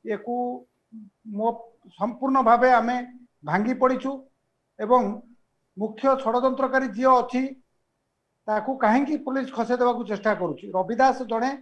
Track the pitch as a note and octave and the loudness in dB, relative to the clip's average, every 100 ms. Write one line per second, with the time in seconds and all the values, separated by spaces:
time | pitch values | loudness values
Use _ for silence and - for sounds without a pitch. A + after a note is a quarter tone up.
0 | A3 G#3 A3+ B3 B3 B3 - _ _ A3+ | -8 -8 -6 -6 -6 -8 -16 _ _ -20
1 | G#3 _ A3+ G#3 A3 A#3 - _ - _ | -20 _ -12 -4 -4 -4 -14 _ -20 _
2 | G#3 A3+ C4+ C4+ A3+ A#3 B3+ A#3+ A#3 B3 | -6 -2 0 2 4 6 6 4 2 -4
3 | B3 - - _ D3 F3 A3 B3+ B3+ B3+ | -6 -16 -20 _ -2 0 0 2 2 2
4 | C4+ C4+ - _ _ _ _ _ G#3+ B3 | -4 -8 -14 _ _ _ _ _ 2 2
5 | G3+ G#3+ - _ _ _ _ - G#3 A3 | 2 -6 -14 _ _ _ _ -8 -8 -2
6 | C4+ C4 A3 A#3+ C4 B3+ C4+ C4+ C4 G3 | 0 2 0 0 0 0 0 0 -2 0
7 | C4 B3+ A#3+ B3 C4 C4+ _ _ _ _ | 4 4 4 -2 -4 -8 _ _ _ _
8 | _ _ _ _ - G#3+ G#3+ C4 A3+ A#3+ | _ _ _ _ -4 -4 -2 0 2 2
9 | C#4+ D4+ - C4 C4 - A3+ B3 B3 A#3+ | 2 -4 -4 -6 -6 -6 -2 2 2 0
10 | G3+ G#3 G#3+ G#3 F3+ D3 G3+ F#3 F#3+ A#3 | -4 -4 -2 -2 -4 -6 -6 -4 -4 2
11 | C4 B3+ A#3+ A3+ B3+ C#4 | 2 2 -4 -4 -4 -6